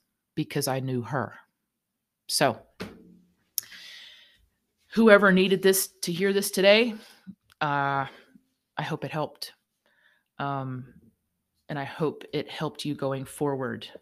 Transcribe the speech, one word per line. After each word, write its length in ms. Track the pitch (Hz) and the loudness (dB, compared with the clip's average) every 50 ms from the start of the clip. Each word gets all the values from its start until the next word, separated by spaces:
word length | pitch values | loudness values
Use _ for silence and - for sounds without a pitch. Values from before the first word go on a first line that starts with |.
| _ _ _ _ _ _ _ | _ _ _ _ _ _ _
because 320 | 160 147 - - 143 135 | -8 -8 -4 -4 -4 -4
I 120 | 139 131 131 | -2 -4 -4
knew 220 | 131 131 127 123 | -4 -4 -4 -4
her. 340 | 113 104 151 131 110 - - - - _ _ _ _ _ _ _ _ _ _ _ _ _ _ _ _ | -4 -4 -4 -4 -4 -6 -10 -16 -20 _ _ _ _ _ _ _ _ _ _ _ _ _ _ _ _
So, 320 | - - - 151 131 104 - - _ _ - - - - - - - - _ _ _ _ _ _ _ _ - - - - - - - - - - - - - - _ _ _ _ _ _ _ _ _ _ _ _ _ - | -6 0 0 0 0 0 -4 -10 _ _ -16 -16 -16 -16 -20 -20 -20 -20 _ _ _ _ _ _ _ _ -10 -10 -10 -16 -20 -20 -20 -20 -20 -20 -20 -20 -20 -20 _ _ _ _ _ _ _ _ _ _ _ _ _ 2
whoever 380 | 220 226 220 202 202 208 196 | 6 8 10 10 10 8 6
needed 300 | 185 185 190 196 190 180 | 6 6 4 4 2 4
this 260 | - 190 190 190 - - _ _ - | 4 4 4 4 0 -4 _ _ -8
to 80 | 180 | -6
hear 220 | 170 165 196 196 196 | -4 -2 -2 0 0
this 180 | 196 202 - | 0 -2 -2
today, 420 | - 196 185 196 208 220 240 240 214 - - - - _ _ 196 - _ _ _ _ _ | 0 4 6 6 6 6 4 0 -4 -8 -14 -20 -20 _ _ -20 -20 _ _ _ _ _
uh, 440 | 156 147 143 143 139 139 139 139 135 - - - - _ - _ _ _ _ _ _ _ _ | -4 -2 0 0 0 0 -2 -2 -4 -6 -10 -18 -20 _ -20 _ _ _ _ _ _ _ _
I 60 | - 147 | -8 -6
hope 200 | 135 156 147 - | -6 -6 -8 -8
it 80 | 139 | -8
helped. 420 | - 156 151 - - _ - - - _ _ _ _ _ _ _ _ _ _ _ _ _ _ _ _ - | -6 -6 -6 -6 -8 _ -18 -18 -18 _ _ _ _ _ _ _ _ _ _ _ _ _ _ _ _ -8
Um, 540 | 143 143 139 135 131 131 131 127 131 - - - _ _ _ _ _ _ _ _ _ _ _ _ _ - | -8 -6 -6 -6 -6 -8 -8 -10 -12 -16 -20 -20 _ _ _ _ _ _ _ _ _ _ _ _ _ -10
and 80 | 151 | -10
I 60 | 143 139 | -8 -8
hope 400 | 131 - - 165 143 - - - - - | -10 -6 -4 -4 -4 -4 -8 -12 -8 -8
it 160 | 151 - - | -8 -8 -8
helped 360 | - - 160 147 - - - | -8 -8 -8 -8 -8 -8 -8
you 100 | 151 143 | -8 -6
going 300 | - 143 135 135 135 131 | -6 -6 -6 -6 -6 -8
forward 600 | - - - 151 143 139 131 131 117 113 110 - - - - | -12 -8 -6 -4 -4 -4 -4 -6 -8 -8 -10 -12 -16 -18 -20